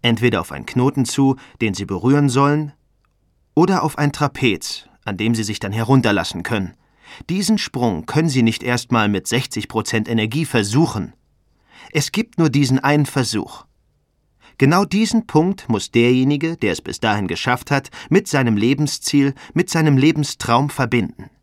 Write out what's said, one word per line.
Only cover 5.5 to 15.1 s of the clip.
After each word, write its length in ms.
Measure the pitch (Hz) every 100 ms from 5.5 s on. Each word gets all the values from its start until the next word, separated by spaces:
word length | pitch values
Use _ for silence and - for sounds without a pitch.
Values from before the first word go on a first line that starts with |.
| 107
dann 120 | 101
herunterlassen 720 | 107 113 135 113 101 82 82
können. 340 | 87 113 90 - _ _ - - -
Diesen 260 | 185 185 214
Sprung 480 | - 127 120 85
können 240 | 76 147 165
sie 140 | 131
nicht 200 | 113 110
erstmal 460 | - 120 - 117 104
mit 180 | 101 -
sechzig 420 | 117 - - -
Prozent 400 | 113 107 113 110
Energie 360 | 113 107 131
versuchen. 720 | 156 123 101 120 160 107 71 _ _ _ _ _ _ - -
Es 220 | 147 -
gibt 260 | - 226 -
nur 120 | 160
diesen 280 | 135 139 131
einen 260 | 135 147 139
Versuch. 580 | 139 120 107 - - - _ _ _ _ _ _ _ _ _
Genau 260 | 135 175
diesen 440 | 202 196 220